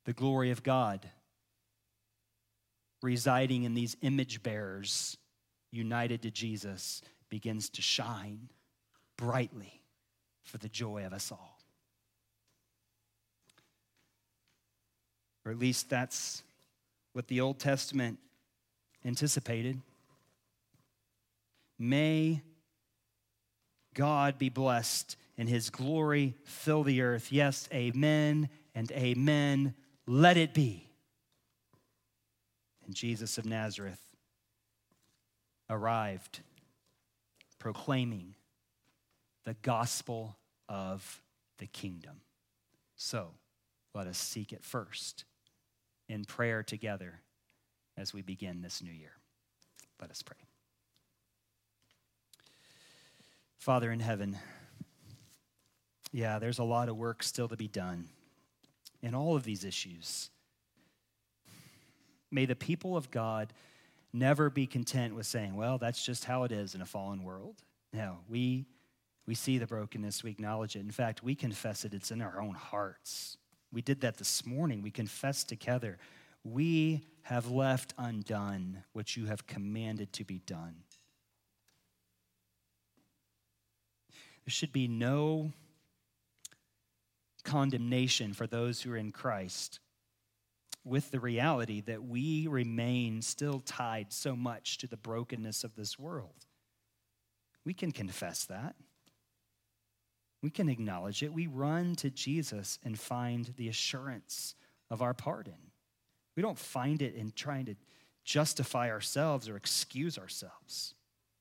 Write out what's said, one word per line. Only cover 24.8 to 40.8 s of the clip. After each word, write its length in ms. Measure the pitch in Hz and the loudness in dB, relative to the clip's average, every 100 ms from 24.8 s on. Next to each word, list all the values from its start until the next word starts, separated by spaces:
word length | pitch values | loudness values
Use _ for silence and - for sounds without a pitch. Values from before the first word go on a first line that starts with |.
| 113 - - - - - | 4 0 -2 -10 -12 -2
and 120 | 117 | 2
his 220 | 120 110 | 2 2
glory 640 | - 131 160 151 147 139 123 | -2 2 4 6 6 4 0
fill 380 | - - - 156 | -10 -4 4 4
the 200 | 143 127 | 6 6
earth. 280 | 123 120 - | 6 2 2
Yes, 380 | 139 143 139 - | 6 6 4 -2
amen 760 | 143 120 123 151 151 151 151 147 - _ | 0 2 4 6 6 6 4 2 -2 _
and 160 | 117 113 | -4 -2
amen. 800 | 143 127 123 143 147 143 139 139 127 - _ - | 2 2 6 6 6 6 4 4 0 -14 _ 2
Let 300 | 127 175 175 | 10 10 10
it 180 | 160 | 8
be. 340 | 156 131 87 - _ _ _ _ _ _ _ _ _ _ _ _ _ _ _ _ _ _ _ - | 6 4 2 -12 _ _ _ _ _ _ _ _ _ _ _ _ _ _ _ _ _ _ _ -12
And 80 | |
Jesus 420 | 95 120 113 110 - | -4 -2 -2 -4 -4
of 80 | |
Nazareth 560 | 110 113 110 104 98 92 - _ _ _ _ _ _ _ _ _ _ _ _ _ _ _ - | -2 0 -2 -4 -8 -10 -16 _ _ _ _ _ _ _ _ _ _ _ _ _ _ _ -6
arrived 720 | 110 110 117 107 95 - - - - _ _ _ _ _ _ _ _ _ - | -2 2 2 0 -4 -8 -18 -18 -20 _ _ _ _ _ _ _ _ _ -10
proclaiming 760 | 113 98 - 135 120 107 90 98 _ _ _ _ _ _ _ _ _ _ | -8 -6 0 2 2 -2 -8 -16 _ _ _ _ _ _ _ _ _ _
the 100 | - 110 | -10 -4
gospel 760 | - 113 120 - - 117 110 98 _ _ - | 2 2 2 -2 -4 -6 -6 -12 _ _ -8
of 540 | 101 | -6